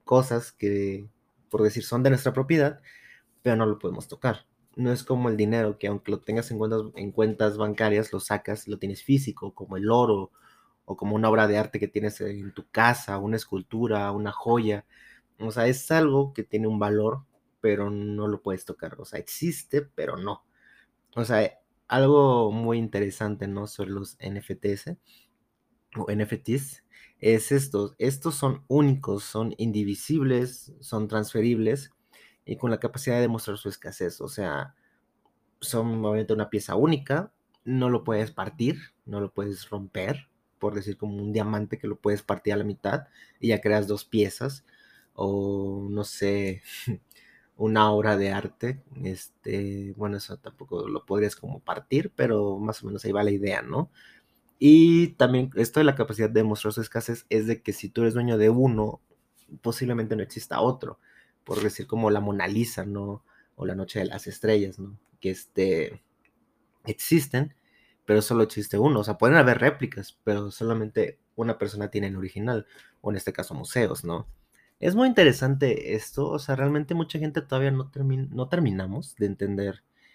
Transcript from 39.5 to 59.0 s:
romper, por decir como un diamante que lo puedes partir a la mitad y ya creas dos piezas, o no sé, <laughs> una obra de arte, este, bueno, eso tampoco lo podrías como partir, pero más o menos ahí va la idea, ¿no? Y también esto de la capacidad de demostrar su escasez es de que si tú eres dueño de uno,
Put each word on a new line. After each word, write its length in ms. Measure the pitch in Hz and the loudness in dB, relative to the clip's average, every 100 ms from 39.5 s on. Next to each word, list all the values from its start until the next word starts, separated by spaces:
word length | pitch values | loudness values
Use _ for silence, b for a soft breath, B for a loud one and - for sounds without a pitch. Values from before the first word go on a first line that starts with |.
| 92 - | -8 -10
romper, 580 | 104 98 98 98 139 - _ _ - | -12 -10 -8 -6 -6 -10 _ _ -6
por 160 | 104 104 | -4 -4
decir 220 | 98 95 | -8 -8
como 180 | 104 101 | -8 -6
un 160 | 104 | -4
diamante 480 | 107 104 107 - 110 | -2 -2 -2 -4 -6
que 80 | 104 | -8
lo 80 | 104 | -2
puedes 280 | 104 104 | -2 -2
partir 280 | - 98 104 | -2 -4 -2
a 60 | 101 | -2
la 80 | 104 | -2
mitad 420 | 95 98 143 - b b b | -4 -4 -4 -6 b b b
y 80 | 113 | 0
ya 140 | 104 | 2
creas 260 | 107 107 101 | 2 2 0
dos 160 | 104 | -4
piezas, 600 | - 110 101 - 131 139 b b b b b - | -2 0 0 -2 -8 -10 b b b b b -6
o 640 | 98 101 98 98 98 101 101 | -2 -2 -2 -2 -4 -6 -6
no 160 | 104 101 | -6 -6
sé, 560 | - 101 101 98 92 B B 123 | -4 -2 0 -2 -6 B B -8
<laughs> 160 | 95 _ b b b b - | -8 _ b b b b -4
una 340 | 110 110 107 | 0 4 4
obra 240 | 107 107 101 | 4 2 2
de 160 | 98 | 0
arte, 500 | 98 95 - 120 135 - 131 | -2 -6 -8 -8 -8 -12 -10
este, 880 | 90 92 - _ 107 98 101 98 98 98 | -8 -8 -14 _ -8 -6 -4 -8 -10 -8
bueno, 180 | 104 101 | -6 -6
eso 220 | - - | -10 -16
tampoco 500 | - - - 87 104 | -18 -18 -10 -8 -6
lo 180 | - - | -8 -2
podrías 300 | 98 104 - | 0 0 -4
como 240 | - - | -12 -10
partir, 540 | - 90 - 139 196 - | -8 -8 0 0 0 -2
pero 420 | 123 107 101 98 | 0 2 0 -2
más 240 | 107 - | -4 -6
o 60 | 101 | -8
menos 160 | 98 | -8
ahí 80 | 98 | -2
va 120 | 101 | 2
la 80 | 104 | 2
idea, 300 | 101 101 - | 2 0 -4
¿no? 300 | 60 107 175 B B B _ _ _ - | -4 -4 -4 B B B _ _ _ 4
Y 500 | 143 160 165 170 170 - | 10 12 12 8 4 4
también 340 | 127 127 135 107 | 4 4 2 0
esto 260 | 117 156 | 2 4
de 20 | |
la 120 | 151 135 | 4 4
capacidad 340 | 113 104 110 | 0 0 2
de 100 | 113 | 4
demostrar 320 | 110 107 107 | 2 0 -4
su 80 | 117 | -4
escasez 460 | 110 117 - 117 - | -4 -6 -4 -6 0
es 180 | 110 110 | 0 0
de 140 | 113 | -2
que 120 | - | -4
si 160 | 98 98 | -6 -4
tú 140 | 117 | 0
eres 100 | 117 | 2
dueño 240 | 120 120 110 | 2 2 6
de 120 | 107 | 6
uno, 520 | 120 127 110 107 - | 6 4 4 -2 -6